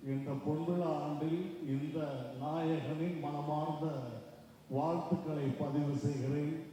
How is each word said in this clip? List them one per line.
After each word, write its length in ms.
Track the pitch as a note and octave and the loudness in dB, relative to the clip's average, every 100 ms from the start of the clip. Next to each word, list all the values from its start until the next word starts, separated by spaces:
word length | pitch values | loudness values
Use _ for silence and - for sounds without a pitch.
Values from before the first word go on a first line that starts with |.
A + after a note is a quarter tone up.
| C3+ | 0
இந்த 260 | C3+ C3+ | -2 0
பொன்விழா 720 | - D3 D#3 E3+ F3 E3 D3+ | -2 0 0 2 2 2 2
ஆண்டில் 560 | D3 D3 D#3 E3+ F3+ - C#3+ | 0 0 0 0 -2 -4 -2
இந்த 320 | C3+ D3+ D#3+ D3 C3+ B2+ C3 | 0 0 0 -2 -2 -6 -4
நாயகனின் 800 | C#3+ D#3+ D#3+ D#3 B2+ D#3 F3 E3 | -2 0 2 2 0 0 0 0
மனமார்ந்த 680 | C#3+ D3 D3 D3+ D3+ D3+ D#3 C3+ B2 A2+ - - - - - | -2 -2 0 0 0 0 0 -2 -4 -8 -12 -16 -20 -20 -2
வாழ்த்துக்களை 760 | C3 D#3 E3+ - F3+ D#3+ D3+ | 0 2 2 2 0 2 0
பதிவு 540 | C3+ B2+ C#3+ C#3+ C#3+ C#3 | 0 0 2 2 2 2
செய்கிறேன். 720 | C#3+ C#3 B2+ C#3+ D3+ D#3+ - | 2 2 2 2 2 -2 -8